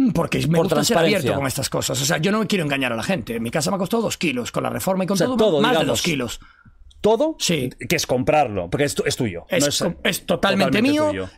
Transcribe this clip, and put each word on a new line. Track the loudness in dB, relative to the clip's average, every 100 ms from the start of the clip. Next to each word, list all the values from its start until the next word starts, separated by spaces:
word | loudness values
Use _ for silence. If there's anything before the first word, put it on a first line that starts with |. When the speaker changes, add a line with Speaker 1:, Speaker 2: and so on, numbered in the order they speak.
| 0
Speaker 1:
Porque | 2 -2 -2 2
me | 2
Speaker 2:
Por | 2
Speaker 1:
gusta | 2
ser | 2 4
Speaker 2:
transparencia. | 4 2
Speaker 1:
abierto | 0 -2
con | -2
estas | -4 -4
cosas. | -4 -4 -2
O |
sea, | -2 0
yo | 0
no | 0
me | 0
quiero | 0
engañar | 0 -2 -2
a | -2
la |
gente. | -2 -4 -4 -6
Mi | -4
casa | -2 -2
me | -2
ha |
costado | -2 -2
dos | -2 -2
kilos, | -2 -2 -4
con | -4
la | -4
reforma | -4 -2 -2
y | 0
con |
Speaker 2:
O | 0
sea, | 0
Speaker 1:
todo, | 2
Speaker 2:
todo, | 4 4
Speaker 1:
más | 4
Speaker 2:
digamos. | 2 2
Speaker 1:
de |
dos | 0
kilos. | 0 -2 -4 -8 -16 _ -20 -20 -20 -2
Speaker 2:
¿Todo? | 2 2 2 0
Speaker 1:
Sí. | -2 -2 -2 -8 -2
Speaker 2:
Que | 0
es | 2
comprarlo, | 0 4 4 2 0 -4
porque | 0
es | 0
tu-, | 0
es | -4 -2
tuyo, | -2 -4 -4
Speaker 1:
Es | 0
Speaker 2:
no | 0
es | 0
Speaker 1:
com-, | -2 -2
es | -4 -4 -2
totalmente | 0 2 2 2
Speaker 2:
totalmente | 2
Speaker 1:
mío. | 2 2 0
Speaker 2:
tuyo. | -2 -8